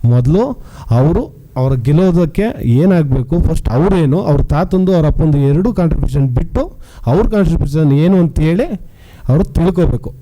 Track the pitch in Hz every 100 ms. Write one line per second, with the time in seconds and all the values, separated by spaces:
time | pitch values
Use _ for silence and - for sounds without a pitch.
0 | 120 123 127 180 262 254 - - - 117
1 | 143 180 302 - - 127 131 131 113 151
2 | 185 175 165 - 214 - 123 120 185 175
3 | 147 131 120 170 - 165 - 123 170 185
4 | 147 160 - 143 - 143 185 190 185 175
5 | 151 - 156 143 139 147 208 196 170 -
6 | 135 139 135 123 165 - 339 - - -
7 | - 175 220 214 165 165 143 151 151 139
8 | 170 190 170 135 156 180 330 196 - -
9 | - - - 143 196 - 170 180 151 123
10 | - -